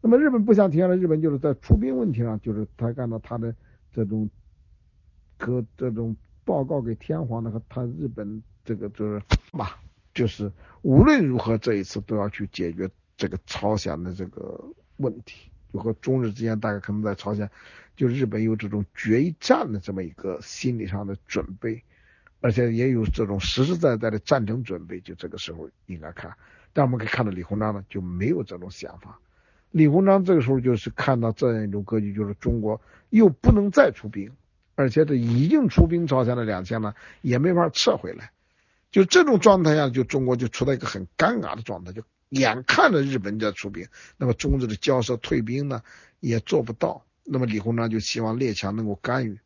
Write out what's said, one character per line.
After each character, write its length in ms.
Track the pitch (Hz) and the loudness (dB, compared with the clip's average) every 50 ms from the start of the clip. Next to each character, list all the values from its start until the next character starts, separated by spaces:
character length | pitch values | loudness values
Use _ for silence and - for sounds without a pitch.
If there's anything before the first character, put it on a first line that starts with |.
那 80 | - 226 | 6 6
么 80 | 233 254 | 6 6
日 100 | 302 302 | 6 4
本 160 | 254 233 202 | 4 2 4
不 80 | 226 | 6
想 180 | 220 196 202 190 | 6 6 6 4
停 100 | 147 160 | 4 2
下 60 | 185 | 4
来， 80 | 180 180 | 4 2
日 120 | 185 185 | 2 2
本 160 | 170 156 156 | 2 2 2
就 80 | 156 160 | 2 0
是 80 | 143 131 | 0 0
在 160 | 127 151 135 | 0 -2 -2
出 240 | - - - 208 208 | -2 2 2 2 2
兵 180 | 220 262 262 | 4 0 -2
问 160 | 254 240 202 | 0 0 -2
题 100 | 131 113 | -2 -2
上， 160 | 120 117 110 107 | -2 -4 -4 -6
就 120 | - 120 | -6 -6
是 160 | 107 107 107 - - | -4 -4 -6 -8 -8
他 160 | - 117 117 | -6 -6 -6
看 160 | 117 135 127 117 | -4 -4 -6 -6
到 100 | 113 110 | -6 -8
他 200 | - - 117 120 | -8 -8 -8 -6
的 180 | 113 117 113 _ _ _ _ _ _ _ | -6 -6 -8 _ _ _ _ _ _ _
这 140 | _ 120 110 | _ -6 -4
种， 240 | 98 107 110 107 104 _ - _ - _ _ _ _ _ _ _ _ _ _ _ _ _ _ _ _ _ _ | -4 -2 -4 -4 -6 _ -12 _ -20 _ _ _ _ _ _ _ _ _ _ _ _ _ _ _ _ _ _
和 260 | - 120 123 127 113 - _ - | -6 -4 -4 -4 -4 -8 _ -6
这 120 | 131 127 | -6 -4
种 240 | 110 113 117 113 110 - - _ _ _ _ | -4 -4 -4 -4 -6 -8 -12 _ _ _ _
报 180 | - 180 151 | -2 0 0
告 200 | 135 131 160 143 | 0 -2 -2 -4
给 120 | 117 117 113 | -4 -4 -8
天 300 | - - - 156 160 160 | -8 -6 -6 -4 -4 -4
皇 160 | 117 117 117 | -4 -6 -6
的 80 | 113 113 | -6 -6
和 120 | 104 113 113 _ | -8 -8 -10 _
他 140 | - 123 127 | -8 -8 -8
日 220 | 120 127 156 151 | -6 -6 -6 -8
本 360 | 127 - - 107 101 107 110 110 - _ _ _ | -8 -8 -8 -10 -10 -10 -12 -14 -18 _ _ _
这 100 | - 113 | -10 -8
个 100 | 98 101 104 | -8 -8 -12
就 200 | 104 - 107 107 | -8 -6 -6 -6
是 120 | 104 104 101 _ - - - - | -6 -6 -2 _ 0 0 0 -8
吧， 280 | - - 107 87 - - - - _ _ _ _ | -10 -8 -8 -8 -10 -16 -20 -20 _ _ _ _
就 140 | _ - 123 | _ -2 -2
是 260 | 107 - - 104 101 95 _ - - - _ | -2 -2 -4 -10 -10 -10 _ -20 -20 -20 _
无 200 | - 151 131 147 | 0 6 8 8
论 240 | 214 294 302 269 180 | 10 10 8 6 4
如 120 | 139 127 120 | 2 0 0
何 180 | - 110 113 | 0 0 -2
这 200 | 110 - 120 110 | 0 0 -2 -2
一 60 | 101 | -2
次 200 | 95 - - 107 | -2 -6 -8 -10
都 140 | 98 - 113 | -8 -4 -4
要 120 | 104 101 104 | -2 -2 -4
去 180 | - - 104 95 | -4 -8 -12 -10
解 220 | - - 90 85 | -6 -6 -6 -6
决 200 | 82 90 95 95 _ _ _ _ _ | -4 -6 -8 -8 _ _ _ _ _
这 140 | - - 90 | -6 -6 -6
个 80 | 85 90 _ | -6 -8 _
朝 320 | - - - - 101 107 101 | -12 -12 -4 -2 0 -2 0
鲜 260 | - 90 76 80 87 | -2 -6 -6 -6 -8
的 80 | 90 | -10
这 140 | 87 98 92 | -8 -10 -10
个 360 | - - - - - - - - 277 339 _ _ _ _ - | -12 -12 -14 -14 -14 -14 -16 -16 -20 -20 _ _ _ _ -6
问 240 | 139 127 107 123 | -6 -6 -6 -6
题， 280 | - - - - - - - - _ _ | -16 -20 -20 -20 -20 -20 -20 -20 _ _
就 80 | - 98 | -12 -6
和 100 | 98 113 110 | -6 -6 -6
中 280 | _ - 131 131 131 | _ -2 -2 0 0
日 80 | 123 113 | 0 -2
之 100 | 101 117 | -4 -4
间 180 | 113 113 110 107 | -4 -4 -4 -2
大 100 | 110 110 | -4 -4
概 80 | 104 101 | -6 -6
可 120 | 95 - | -6 -6
能 100 | 101 107 | -6 -4
在 120 | 107 107 98 | -2 -4 -4
朝 200 | - - 98 104 | -4 -6 -6 -4
鲜， 140 | 104 104 101 _ - - - - - - _ _ | -4 -6 -8 _ -18 -20 -20 -20 -20 -20 _ _
就 100 | - 139 | -2 -2
日 200 | 123 120 139 131 | -2 0 0 -2
本 160 | 110 101 110 | -2 -2 -2
有 120 | 110 113 113 | 0 0 -2
这 140 | 107 107 101 | -2 -4 -6
种 160 | 104 104 101 - _ | -4 -4 -6 -6 _
决 280 | - - 107 110 120 | -8 0 2 2 2
一 120 | 143 175 160 _ | 2 0 -4 _
战 320 | - - 254 320 269 151 | 0 2 2 2 2 -4
的 80 | 107 101 | -6 -8
这 140 | 92 - 98 | -8 -8 -8
么 100 | 95 92 | -8 -8
一 60 | 82 | -10
个 280 | - - - 95 90 - | -12 -10 -8 -8 -8 -8
心 360 | - - - - - 131 123 113 | -10 -14 -14 -6 -6 -6 -4 -4
理 80 | 104 | -6
上 200 | 92 92 98 104 | -6 -8 -8 -8
的 100 | 98 98 101 _ | -8 -10 -12 _
准 180 | _ - 104 - - 95 101 | _ -8 -8 -8 -8 -12 -10
备， 240 | - 113 113 120 _ _ _ _ _ _ _ _ _ _ _ _ | -8 -8 -8 -8 _ _ _ _ _ _ _ _ _ _ _ _
而 120 | - 123 | -2 0
且 200 | 107 127 123 117 | 2 2 0 0
也 180 | 113 113 123 135 | 0 0 0 2
有 140 | 127 117 113 | 2 0 0
这 220 | 104 - - 113 | 0 0 -2 -2
种 140 | 98 101 98 | -2 -2 -4
实 240 | 95 - - 123 131 | -4 -4 0 0 0
实 120 | 151 185 | 0 0
在 200 | 165 165 143 120 | 0 2 0 0
在 140 | 107 117 113 | 2 -2 -4
的 80 | 107 104 | -4 -4
战 260 | - - 147 135 110 | 0 0 0 0 0
争 160 | 98 110 131 | -2 -4 -6
准 240 | 120 - 95 85 85 | -6 -8 -10 -10 -10
备， 140 | 85 92 90 | -12 -14 -14
就 140 | 90 - 90 | -14 -16 -16
这 140 | - - 82 | -14 -12 -12
个 100 | 82 90 | -12 -12
时 140 | - - | -14 -14
候 160 | 82 80 78 - _ _ _ | -12 -14 -14 -16 _ _ _
应 120 | - 92 82 | -14 -14 -12
该 140 | 78 76 | -12 -16
看。 240 | 87 - - 82 - _ - _ - _ _ _ | -16 -14 -16 -16 -18 _ -20 _ -20 _ _ _
但 120 | _ - 143 | _ 0 2
我 60 | 127 | 2
们 80 | 123 117 | 0 -2
可 60 | 107 | -4
以 40 | 107 | -6
看 160 | - 113 117 | -4 -2 -2
到 80 | 104 | -2
李 100 | 92 90 | -2 -6
鸿 160 | 87 - 101 104 | -6 -6 -4 -2
章 160 | 107 107 104 | -2 -2 -4
呢， 100 | 101 98 _ | -6 -10 _
就 120 | - 104 | -10 -8
没 280 | 92 90 90 90 98 123 | -8 -6 -6 -4 -2 -2
有 160 | 175 87 98 | -2 -2 -4
这 120 | - 92 90 | -8 -12 -14
种 120 | 90 98 | -14 -16
想 280 | - - - - - - | -14 -14 -16 -16 -16 -18
法。 180 | - - - _ _ _ _ _ _ _ _ _ _ _ | -20 -20 -20 _ _ _ _ _ _ _ _ _ _ _
李 180 | - 160 156 147 | 4 6 6 6
鸿 180 | 143 180 196 | 6 6 6
章 180 | 196 196 196 185 | 6 6 6 6
这 100 | 180 185 | 4 4
个 60 | 160 | 4
时 100 | 123 123 | 4 2
候 100 | 135 131 | 0 2
就 160 | 120 127 120 | 2 2 0
是 140 | 104 - 120 | 0 -2 -6
看 300 | - - - - 131 120 | -8 -4 0 0 2 2
到 120 | 117 113 | 2 -2
这 200 | 110 - - 123 | 0 0 0 0
样 120 | 117 110 107 | 0 0 -2
一 60 | 101 | -4
种 120 | 98 104 | -4 -6
格 180 | 98 101 113 110 | -6 -2 -2 -2
局， 140 | 104 101 98 | -2 -2 -4
就 120 | 107 107 | -4 -4
是 80 | 101 101 | -4 -6
中 260 | _ - 123 117 117 | _ -4 -2 -2 -2
国 200 | 104 107 107 - _ _ - - _ _ | -2 -4 -4 -6 _ _ -20 -20 _ _
又 180 | - 220 226 185 | 6 6 6 6
不 220 | 135 _ - - | 6 _ 6 6
能 180 | 226 208 202 202 | 6 6 4 2
再 200 | 180 - 277 170 | 4 4 4 4
出 180 | 107 - - 104 | 4 -4 -12 -10
兵， 220 | 107 101 98 110 131 _ _ _ _ _ _ _ _ | -10 -10 -10 -10 -14 _ _ _ _ _ _ _ _
而 140 | - 139 127 | 0 0 2
且 160 | 110 151 156 | 4 2 2
这 100 | 151 143 | 4 2
已 340 | 123 117 117 117 123 143 170 | 0 2 2 2 2 4 4
经 200 | 302 311 269 170 | 4 4 2 4
出 180 | - - 170 | 6 6 6
兵 200 | 160 170 170 170 | 6 6 0 0
朝 180 | 143 139 131 123 | 0 0 2 2
鲜 120 | 117 123 | 0 0
的 80 | 120 117 | -2 -2
两 200 | 107 101 92 98 | -4 -4 -4 -4
千 160 | 92 117 113 | -4 -4 -4
了， 140 | 107 104 104 - - - - _ | -4 -6 -8 -10 -20 -20 -20 _
也 160 | - 127 123 123 | -4 -2 0 2
没 140 | 143 180 | 2 2
法 160 | 180 170 170 160 | 4 4 2 2
撤 260 | - - - 240 - | 0 0 2 2 0
回 160 | - - 90 | 0 -4 -10
来。 180 | - - - - _ _ _ _ _ _ _ _ _ _ _ _ | -14 -14 -18 -20 _ _ _ _ _ _ _ _ _ _ _ _
就 140 | - 202 190 | 4 4 4
这 200 | - - 359 349 | 6 6 6 6
种 160 | 302 247 190 | 6 4 6
状 220 | - 226 196 185 | 8 8 8 8
态 120 | 170 156 151 | 6 4 4
下， 140 | 156 147 135 | 4 2 0
就 140 | 117 131 123 | 0 0 -2
中 200 | - - 139 131 | 0 0 0 2
国 120 | 123 127 | 2 0
就 120 | 120 127 113 | 0 -2 -4
处 160 | - - 127 | -2 -2 0
在 100 | 135 135 | 0 0
一 20 | |
个 100 | 123 - | -2 -4
很 200 | - - 101 95 - _ - | -8 -8 -8 -10 -12 _ 0
尴 220 | 160 165 247 226 | 0 0 0 -2
尬 160 | 143 80 - | -4 -6 -8
的 60 | - | -10
状 220 | 110 - 104 87 92 | -10 -10 -10 -10 -10
态， 80 | 90 | -14
就 100 | 95 110 - _ _ _ _ _ | -14 -16 -16 _ _ _ _ _
眼 340 | 139 135 135 113 107 127 127 | 0 2 2 2 2 -2 -2
看 260 | - - - 427 302 | 0 4 6 6 6
着 100 | 202 151 | 6 4
日 160 | 139 139 135 123 | 0 0 -2 -4
本 200 | 92 101 104 110 | -4 -4 -6 -2
在 140 | 107 104 | -4 -4
出 160 | 98 - - 101 | -4 -4 -12 -10
兵， 200 | 101 85 87 - _ - - - _ | -10 -12 -14 -14 _ -20 -20 -20 _
那 100 | _ 139 | _ -2
么 60 | 123 | -2
中 260 | 117 - - 151 143 135 | 0 0 0 0 0 0
日 80 | 123 | 0
的 100 | 113 107 | -2 -4
交 260 | 101 - - 135 127 | -2 0 2 2 2
涉 140 | 113 117 123 | 2 0 -4
退 260 | 117 - - - 123 | -6 -2 -2 -2 -2
兵 260 | 110 110 120 135 143 143 | 0 -2 -4 -4 -4 -4
呢， 140 | 131 117 - - - - - _ _ _ | -6 -8 -10 -14 -20 -20 -20 _ _ _
也 200 | - 135 117 113 | -4 -2 -2 -2
做 220 | - - 175 156 | -2 0 -2 -2
不 100 | 120 117 | 0 -2
到。 320 | 113 - - - - - _ _ _ _ _ | -4 -4 -4 -4 -4 -8 _ _ _ _ _
那 140 | 302 139 131 | -6 -4 -2
么 60 | 127 | -2
李 140 | 117 107 107 | -2 -2 -4
鸿 180 | 95 113 117 | -2 -2 -2
章 140 | 117 117 117 | -2 -2 -2
就 80 | 110 110 | -2 -4
希 220 | 101 - - 113 | -4 -4 -4 -4
望 180 | 113 113 110 123 | -4 -4 -2 -2
列 160 | 135 120 104 | -2 -4 -4
强 220 | - - 98 101 | -4 -6 -6 -4
能 100 | 110 113 | -4 -4
够 80 | 104 101 | -6 -6
干 320 | 95 - 120 123 131 127 | -6 -4 -4 -2 -2 -4
预。 120 | 110 101 107 _ | -6 -8 -12 _